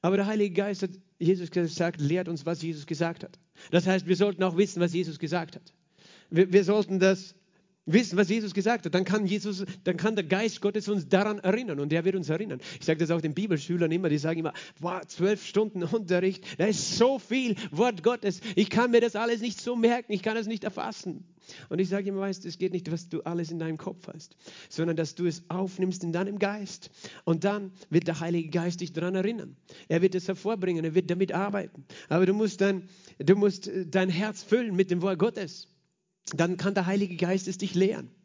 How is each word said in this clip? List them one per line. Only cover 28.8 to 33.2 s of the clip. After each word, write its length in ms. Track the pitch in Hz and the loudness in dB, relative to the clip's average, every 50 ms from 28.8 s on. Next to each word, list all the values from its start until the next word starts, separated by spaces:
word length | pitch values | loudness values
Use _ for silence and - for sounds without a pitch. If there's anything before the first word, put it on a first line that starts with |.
dich 100 | 185 165 | -8 -6
daran 240 | 139 165 165 180 185 | -6 -4 -4 -2 -2
erinnern. 400 | 190 185 202 233 220 - - 131 _ _ _ - - - _ | 0 -2 -2 -4 -4 -10 -12 -16 _ _ _ -20 -20 -4 _
Er 120 | 156 170 | 2 4
wird 140 | 175 190 180 | 4 4 4
es 140 | 185 175 190 | 2 -2 -2
hervorbringen, 560 | 190 156 - 202 226 208 185 180 175 165 160 | -6 -2 -2 -2 -2 0 0 0 0 0 0
er 100 | 165 156 | 2 2
wird 160 | 185 185 175 | 2 2 2
damit 220 | 175 175 196 180 | 2 2 2 0
arbeiten. 540 | - 170 196 202 202 202 180 - _ - - _ - - - - | 2 -2 -2 -2 -2 -4 -6 -6 _ -20 -20 _ -20 -20 -4 0
Aber 160 | 147 170 185 | 4 4 6
du 100 | 185 196 | 6 4
musst 260 | 208 220 202 190 - | 4 2 0 2 2
dein, 280 | 196 196 196 185 170 - - - - - - | 2 2 2 0 -4 -12 -20 -20 -20 -20 -12
du 160 | _ | _